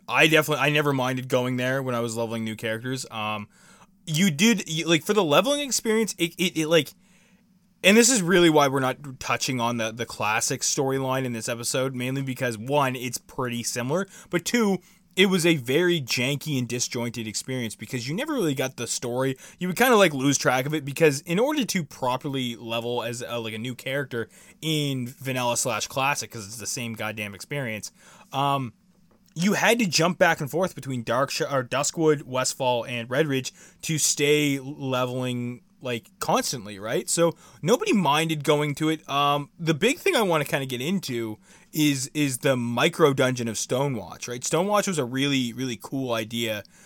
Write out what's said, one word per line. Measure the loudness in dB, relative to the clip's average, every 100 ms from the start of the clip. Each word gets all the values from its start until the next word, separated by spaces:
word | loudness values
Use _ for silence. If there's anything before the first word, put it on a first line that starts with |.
| -4
I | 4 6
definitely, | 4 2 0
I | 2
never | 2 2
minded | 0 0 -4 0
going | 0 0 -2
there | -2 -2
when | -2 -2
I |
was | -2 -2
leveling | -4 -4
new | -6 -6
characters. | -4 -4 -4 -6 -8
Um, | -8 -6 -6 -10 _ -20 -20 -20 _ -2
you | 2 2
did, | 4 4 4 0
you, | -4 2
like, | 2
for | 4 2
the |
leveling | 6 4 4 0
experience, | -2 -2 0 0 0 -2
it, | -4 0
it, | -2 0
it, | 2
like, | 2 2 -8 _ _ _ _ _ _ _ _
and | 6 8
this | 6
is | 4
really | 4 6 8
why | 8 4
we're | 2
not | -2 -4 -10 -14
touching | -4 -2 -2 -2
on | -2 -2
the, | -4
the | -6 -10
classic | -4 -2 0 -2 -2
storyline | -2 -2 0 0 -2 -2
in | -2
this | -6 -6
episode, | -6 -4 -2 -2 -2
mainly | -4 -4
because, | -4 -4 -4 -4
one, | -2 0 0 -2
it's | -6 -8
pretty | -10 -8 -6 -4
similar, | -6 -6 -2 -4 -4 -12 -6
but | -4
two, | 0 2 2 0 -4 _ _ 2
it | 4
was | 4 4
a | 2
very | 2 2 2 0
janky | 0 -2 0 -2 -2 -4
and | -2
disjointed | -4 -4 -4 -6 -6 -8
experience | -8 -6 -6 -6 -10
because | -8 -8 -6
you |
never | -6 -4
really | -2 0
got | 0 -4 -6
the | -6
story. | -6 -4 -2 -2 -4 -12 -8
You | -6
would | 2
kinda, | 4 6
like, | 6
lose | 4 2 2
track | 2 0 0
of |
it | -4
because | -4 4 4 4
in | -2 0
order | 0 0
to | -2 -2 -4
properly | -4 -2 -2 -2 -4 -4 -6
level | -6 -4 -2 -4
as | -4 -6 -6
a, | -6
like, | -6
a | -6
new | -8 -8
character | -6 -4 -4 -6 -6 -10 -20 _
in | -2 -2 0 -4 -6
vanilla | -8 -6 -2 0 0
slash | 0 -2 -4
classic, | -2 0 -2 -6
'cause | -12 -12
it's | -12
the | -8
same | -8 -8
goddamn | -6 -8 -6 -10
experience, | -10 -10 -8 -6 -8 -10 -18 -20 -20 -8
um, | -2 0 0 -4 -12 _ _ _ _ _ -2
you | 0
had | 2 4 4
to | 2
jump | 2 2 4
back | 4 4
and | -2
forth | -2 -2 -4
between | -8 -6
Dark | 0 0 0
Sh-, | -2
or | -2 -2
Duskwood, | 0 -2 -2 2 4 4
Westfall, | 0 -2 -2 -2 0 0 -2
and | -6 -2
Red | 0 2
Ridge | 0 -4 -12 -20 _
to | -4 -2
stay | 0 2 2 4 2 0
leveling, | -6 -8 -4 -2 0 -2 -4 -4 -6 -8 _ _
like, | -6 -6 -8 _
constantly, | 0 0 0 -6 -10 -10
right? | -4 -4 -2
So | 2 2 2 -14 -6
nobody | 0 2 4
minded | 2 4 4 2 0
going | 2 2 2 0
to | 0
it. | -2 -2
Um, | 0 2 2 -2 _
the | 0
big | 2 2 2
thing | 0 2
I |
wanna | 2 2 0
kinda | -2 -4
get | -4
into | -2 -2 -2 -6 -6 -8 _ -20 _
is, | 2 2 2 -2 -2
is | -2 0
the | 0 2
micro | 0 2 2 4 4
dungeon | 6 2 2 -4
of | -4
Stonewatch, | -4 -2 -2 -4 -8 -12 -12
right? | -8
Stonewatch | -2 0 2 2 2
was | -2
a | -2
really, | 0 0 2 0
really | -4 -6 -6
cool | -6 -6 -2
idea | -2 -2 -4 -2 -4 -8 -20